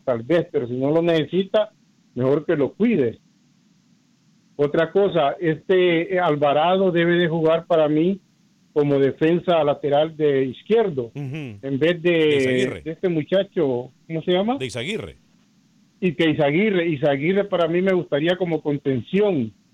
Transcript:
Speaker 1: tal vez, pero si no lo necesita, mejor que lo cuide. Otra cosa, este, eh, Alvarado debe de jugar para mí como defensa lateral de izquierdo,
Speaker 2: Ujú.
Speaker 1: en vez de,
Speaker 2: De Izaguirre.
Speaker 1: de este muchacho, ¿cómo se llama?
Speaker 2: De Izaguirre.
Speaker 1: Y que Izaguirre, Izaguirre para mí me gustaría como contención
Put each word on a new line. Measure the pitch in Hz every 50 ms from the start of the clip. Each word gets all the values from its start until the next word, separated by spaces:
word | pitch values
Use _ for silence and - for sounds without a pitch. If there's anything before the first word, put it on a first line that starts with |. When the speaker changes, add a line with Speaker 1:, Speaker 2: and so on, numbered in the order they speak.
| -
Speaker 1:
tal | 131 123 113 117
vez, | 131 170 170 - -
pero | - 143 123
si | 117 123
no | 127 135 143
lo | 160 165
necesita, | 170 170 165 160 147 - 170 185 196 190 - 214 208 - _ _ _ _ _ _ _ _ -
mejor | 120 127 131 147 160 147
que | - 165
lo | 147 135 - -
cuide. | - 214 247 220 160 123 113 - - _ _ _ _ _ _ _ _ _ _ _ _ _ _ _ _ _ _ _ _ _ _ _ _ _ _ _
Otra | - 147 143 156 165 160 160
cosa, | - 196 202 185 160 165 143 139 - -
este, | 175 160 156 156 - - 190 185 180 175 165 165 170 - 185
eh, | 180
Alvarado | 175 160 151 143 147 143 139 147 160 175 190 190 196 185
debe | 165 170 170 170 170
de | 175 175
jugar | 156 165 165 156 160 165 170 170
para | - 170 160 156
mí | 147 151 151 165 185 196 - _ _ _ _ _ _ _ _ _ _
como | - 151 147 147 139 139
defensa | 139 131 127 - 156 160 175 170 - 185 170 160 143
lateral | 147 135 - - 139 143 147 156 160 156
de | 147 156 147 139 135 135
izquierdo, | 127 113 - - - 214 233 214 190 143 131 117 113 -
Speaker 2:
Ujú. | 143 143 127 143 160 143 120 104 101
Speaker 1:
en | 127 139 139 127
vez | 151 170 175 165
de, | 156 175
Speaker 2:
De | 170 160 156 151 147
Izaguirre. | 139 131 131 127 127 127 127 107 85
Speaker 1:
de | 71 156
este | 165 - - 180
muchacho, | 165 156 143 - 185 196 190 - - 185 151 135 123 120 127 131 _ _ _
¿cómo | - 160 160 -
se | 180
llama? | 180 185 202 226 262
Speaker 2:
De | 277 135
Izaguirre. | 117 - 117 123 175 220 165 104 78 - _ _ _ _ _ _ _ _ _ _ _ _ _ _ _ _ -
Speaker 1:
Y | 196 180 139
que | - 165 156
Izaguirre, | 147 147 147 143 147 175 214 220 196 175 165 170
Izaguirre | 151 123 156 147 139 139 151 175 190 202 196
para | 202 185 170 170
mí | 160 170 180
me | 190 196 185
gustaría | 175 - - 147 143 156 175 180
como | 180 185 170 160 151
contención | - 151 147 139 - 139 131 120 104 - 185 196 208 202 175 135 113 107 - _ _ _